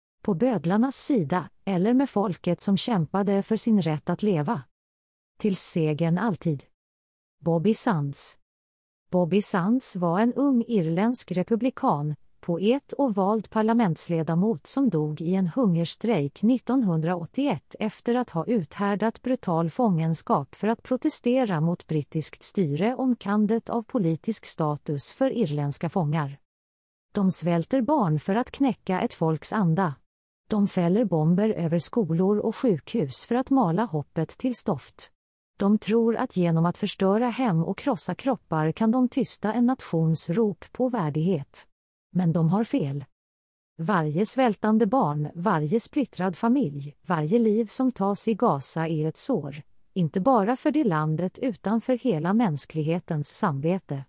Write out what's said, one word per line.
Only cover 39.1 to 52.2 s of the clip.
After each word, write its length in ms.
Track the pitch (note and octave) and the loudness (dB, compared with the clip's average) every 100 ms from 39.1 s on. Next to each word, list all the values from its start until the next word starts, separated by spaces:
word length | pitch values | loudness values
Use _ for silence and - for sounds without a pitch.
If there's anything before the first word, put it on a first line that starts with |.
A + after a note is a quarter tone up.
| C4+ G3+ - G3+ | 0 -2 -2 -2
en 120 | A3+ A#3+ | 2 2
nations 640 | C4 - E3 D#3+ D#3+ - | 0 -2 0 2 0 -2
rop 360 | F3+ G#3+ E3+ - | 0 0 -2 -12
på 180 | - B3+ | -4 -2
värdighet. 800 | A#3 D3+ D3 E3+ E3 - - - _ _ _ _ | 0 -2 0 0 0 -4 -16 -18 _ _ _ _
Men 220 | F3+ E3+ | 0 2
de 160 | E3 D#3+ | 2 2
har 140 | G3 | 2
fel. 420 | A#3 C#4 C#3+ C#3 B2+ _ _ _ _ _ _ - | 0 -2 -2 -6 -10 _ _ _ _ _ _ -8
Varje 480 | E3 F#3 D3+ D3+ A3 | -2 0 0 0 0
svältande 600 | C4 B3 G3 G#3+ A3 A3 | 2 2 2 2 4 4
barn, 440 | C4 E3 D3+ D3 | 2 2 0 -4
varje 460 | E3 G3+ E3 D3+ A3+ | -2 0 0 2 -2
splittrad 560 | - D4+ A#3 - F#3 D#3+ | -2 -4 -4 -2 -4 -2
familj, 600 | A#3 C#4 E3+ C#3+ C#3+ - | 0 2 0 -4 -12 -14
varje 380 | - E3 D3+ A#3+ | -4 -2 2 2
liv 260 | A3 G#3+ G#3+ | 4 2 0
som 260 | - C4 | 0 -2
tas 360 | - G3 G3 - | 0 -2 0 -2
i 60 | |
Gaza 540 | G#3 A3+ C#3 - D#3+ E3 | 0 2 0 -2 -4 -2
är 200 | D#3+ D#3 | 0 -2
ett 100 | - | -4
sår, 440 | - G#3 C#3+ D3 - - _ | -4 -4 -4 -12 -18 -20 _
inte 260 | F#3+ D#3+ G3 | -2 0 2
bara 360 | C4 B3 G3 B3+ | 4 4 2 0
för 160 | D#4 | 0
det 120 | C#4+ | 2
landet 560 | A#3 D#3 D#3 D#3 F#3 - | 2 2 0 -2 -4 -4
utan 420 | C4 F3 F#3+ A3+ | -6 -4 -2 -2
för 160 | - B3 | 0 -2
hela 360 | B3+ D#3+ | 0 0